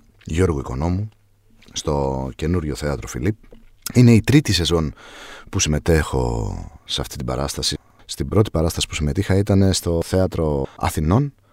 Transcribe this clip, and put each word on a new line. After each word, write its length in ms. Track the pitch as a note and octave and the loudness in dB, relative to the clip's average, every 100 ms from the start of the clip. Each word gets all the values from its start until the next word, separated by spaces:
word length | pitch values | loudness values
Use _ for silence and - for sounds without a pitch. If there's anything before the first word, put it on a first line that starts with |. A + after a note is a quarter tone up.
| _ _ - | _ _ -6
Γιώργου 340 | E2 F2+ C#2+ | 0 0 0
Οικονόμου 500 | A#1+ C2 E2 F#2 G#2+ - _ _ _ _ - | -6 -4 -2 -2 -4 -10 _ _ _ _ -16
στο 560 | - - D2 C2+ C2 C2 - | -8 -2 0 0 -2 -6 -4
καινούριο 400 | D#2 F2+ D2+ C#2 | -2 -2 -2 -4
θέατρο 320 | D2 C2 - | -4 -4 -6
Φιλίπ. 280 | B1 D#2 A2 - - - - - | -4 -4 -4 -10 -20 -20 -18 -2
Είναι 180 | B2 A#2+ | 6 8
η 100 | A2+ | 6
τρίτη 320 | G#2 C#3+ C#3+ | 6 4 4
σεζόν 400 | F2 D#2+ E2+ D2+ - - - - - - | 0 2 0 -2 -6 -18 -20 -20 -20 -6
που 100 | G2 | -2
συμμετέχω 920 | D2+ D2+ - D#2+ D2+ C2 A#1+ A1+ G#1 G1+ G1+ - - | 0 0 2 2 2 -2 -2 -2 -4 -8 -12 -18 -8
σε 160 | - | -6
αυτή 140 | C2 - | -6 -8
την 100 | B1 | -6
παράσταση. 520 | B1+ C#2+ - - - - _ - | -4 -4 -4 -4 -6 -10 _ -16
Στην 220 | - C#2+ | -8 0
πρώτη 220 | F#2+ A2 | 2 2
παράσταση 360 | D#2+ E2 - - | 2 0 -2 -6
που 80 | - | -2
συμμετείχα 400 | D2 C#2+ - F#2+ | -2 -2 0 2
ήταν 360 | G#2 G2 F#2+ | 4 4 4
στο 260 | F2+ F2 E2 | 2 0 -2
Θέατρο 640 | - F#2 F#2 - D#2 C#2+ C2+ - | 0 0 0 0 -2 -2 -4 -6
Αθηνών 560 | F2 - D#2 G#2+ C#3+ - _ | -6 -2 2 2 0 -6 _